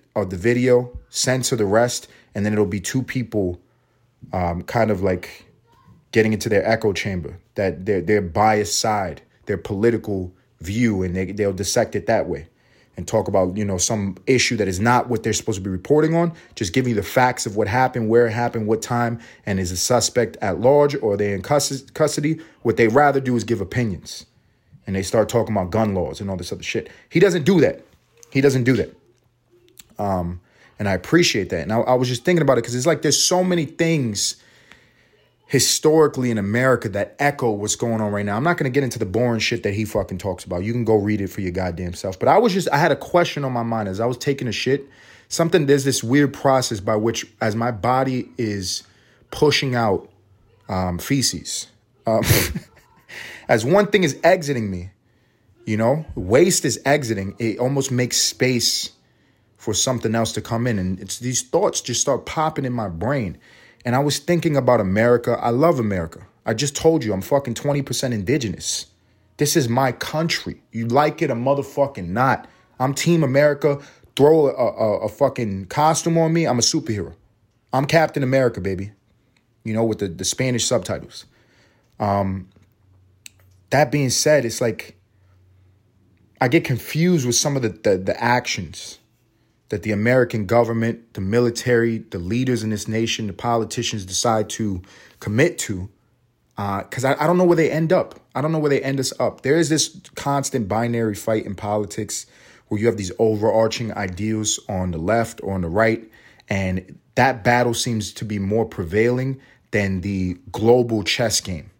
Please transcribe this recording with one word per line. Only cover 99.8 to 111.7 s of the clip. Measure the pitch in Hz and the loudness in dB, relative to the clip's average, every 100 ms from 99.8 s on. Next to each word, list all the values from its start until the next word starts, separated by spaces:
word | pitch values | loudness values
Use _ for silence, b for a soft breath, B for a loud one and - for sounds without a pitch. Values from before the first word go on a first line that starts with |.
| - - - - | 0 -4 -18 -8
constant | 143 139 135 131 98 | -2 -2 0 -4 -2
binary | 107 117 117 113 101 | -2 0 0 -2 -2
fight | - 110 104 | -2 -2 -2
in | 95 | -8
politics | 104 107 104 - 104 - - b b b _ | -2 -2 -2 -6 -8 -8 -12 b b b _
where | 104 | 0
you | 117 | 0
have | 104 | 0
these | 92 - | -6 0
overarching | 113 107 107 110 113 - 113 | 0 2 2 2 2 0 -6
ideals | 104 101 87 107 110 107 - - | -6 -6 -4 -4 -2 -2 -6 -6
on | 95 90 | -4 -4
the | 82 | -4
left | 85 113 113 - | 0 0 0 -6
or | - | -6
on | 95 | -4
the | 85 | -2
right, | 92 113 113 - b b b _ | 2 2 0 -6 b b b _
and | 98 95 90 - - _ - | -4 -2 -4 -8 -20 _ 2
that | 131 123 120 | 2 2 2
battle | 120 123 | 2 2
seems | 113 127 113 104 - | 0 -4 -4 -6 -8
to | 107 | -6
be | 104 | -4
more | 98 110 113 | 0 0 -2
prevailing | - 85 101 117 127 131 135 b b _ | -4 -2 2 2 2 -2 -6 b b _
than | 104 98 95 | -2 0 -2
the | 101 98 92 87 - | -2 -2 -2 -4 -10
global | - 113 123 117 110 | 0 4 4 4 -2
chess | 98 - 113 - | -2 -2 -2 -2
game. | - 85 - | -4 -10 -12